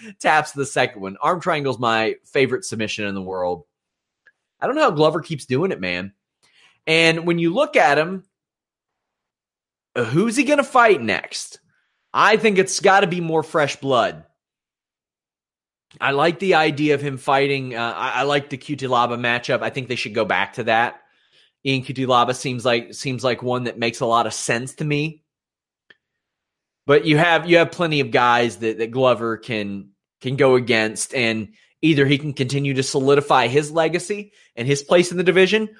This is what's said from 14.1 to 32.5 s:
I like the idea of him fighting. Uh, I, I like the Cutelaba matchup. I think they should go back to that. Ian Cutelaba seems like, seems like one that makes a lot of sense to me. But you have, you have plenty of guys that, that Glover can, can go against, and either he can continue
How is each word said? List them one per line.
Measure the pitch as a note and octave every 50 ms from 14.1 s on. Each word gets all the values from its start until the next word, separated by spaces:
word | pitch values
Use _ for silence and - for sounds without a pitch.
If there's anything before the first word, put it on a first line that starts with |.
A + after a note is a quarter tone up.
| E2 D#2 D#2+ _ _ _ _ _ _ _ _ _ _ _ _ _ _ _ _ _ _ _ _ _ _ _ _ _ _ _ _ _ _ _ _ _ _ -
I | - B2+
like | C#3 C#3+ D3 E3+ F3 E3+
the | G3 F#3+ F3+
idea | D#3+ D#3 D#3+ D3+ C3+ D3+ D3 D3
of | C3+
him | C3 D3 C3+ B2+
fighting. | - - C#3+ C3+ C#3 C#3+ C#3 C3+ C3 B2+ B2
Uh, | A2+ A#2 A#2 G#2+
I, | D#2+ A2+ C3
I | A2 B2 C3+
like | C#3+ C#3+ C#3+ C#3 C#3+
the | D3 B2+
Cutelaba | - - D3 B2+ C3+ B2+ B2+ A#2+ A#2+ A#2+ A#2+
matchup. | A#2 B2 A#2+ A#2+ A#2+ A#2+ - C3+ A#2
I | A2 A2+
think | - C#3+ B2+ B2
they | B2
should | A#2 - A#2+ G#2
go | A2+ A2
back | G2 F#2+ F2+ G2 - -
to | - A2+
that. | A2+ A2+ A2+ A#2 A2+ - - _ _ _ _ _ _ _ _ _ _ _ _ _
Ian | C#3 C3+ C3 B2+
Cutelaba | - C#3 C3 C3 B2 B2+ A#2+ A#2+ B2 B2+
seems | - - C#3+ B2 B2 G#2+
like, | B2+ A#2+ A#2+ A#2 - -
seems | - - C#3+ B2+ A#2 A2+
like | C3 A#2+ A2 A#2+
one | B2 B2 B2 B2
that | A#2 - -
makes | A#2 A#2 A#2 -
a | C3+ A#2
lot | A#2 A#2 A2+
of | A2+ -
sense | - - - B2 A#2 B2+ C3+ -
to | - D#3+
me. | D3+ D3 D3 D3 D#3+ D#3+ - _ _ _ _ _ _ _ _ _ _ _ _ _ _ _ _ _ _ _ _ _ _ _ _ _ _ _ _ _ _ _ _ _ -
But | C#3 D3 C#3+
you | E3 D3+ D3
have, | E3+ F3 E3 D#3+ - F3
you | E3+ E3
have | E3 E3
plenty | - - F3+ E3 D#3 D3
of | C3+ A#2+
guys | A2+ C3+ A#2+ B2 A#2+ A#2+ A#2+ A#2 G#2 G2
that, | A2+ A2+ A2 F#2+
that | A2+ A2+
Glover | A#2 C3 C3 B2+ A#2+ G#2+ A#2 A#2 A2+ G#2+
can, | - - A#2+ G#2+ G#2 G2+ G2 G2 F#2+ - _ _ _ _ _ _
can | - C3 C3
go | C#3 C#3+ C3+ B2+
against, | B2+ A#2+ A2 A#2+ A2+ A2 A2 A2 - - - -
and | C3+ A#2+ A2+ A2+ A2 G#2+ - - _ _ _ _ _ -
either | D#3+ D#3+ C#3+ C#3 C3+
he | C#3+ C3+
can | D3 D3+ C3
continue | - C3 B2